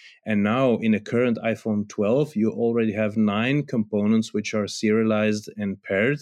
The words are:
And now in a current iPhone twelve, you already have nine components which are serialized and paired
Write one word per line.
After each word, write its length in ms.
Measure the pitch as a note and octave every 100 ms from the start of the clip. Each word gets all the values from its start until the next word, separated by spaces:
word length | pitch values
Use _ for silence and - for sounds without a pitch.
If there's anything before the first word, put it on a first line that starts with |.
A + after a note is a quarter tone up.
| - - -
And 160 | G#2
now 340 | G#2 B2 C3+ A2+
in 160 | A2+
a 60 | G#2
current 380 | G#2 A#2 B2 A2+
iPhone 440 | A2+ A2 A2+ G#2 G#2
twelve, 460 | - G2+ C3 D3
you 160 | G#2+ A2
already 420 | - A#2 A#2 A2
have 240 | G#2 G#2+ G#2+
nine 480 | G#2+ G2+ A#2+ D3
components 680 | C#3+ B2 G#2 G#2 G#2 A2 A2
which 200 | G#2+ G#2
are 120 | G#2+ G2+
serialized 840 | - A2 A2 A2 G#2+ G#2+ G#2+ G#2 G#2+
and 260 | G2+ F#2+
paired 380 | - G2 A#2 D3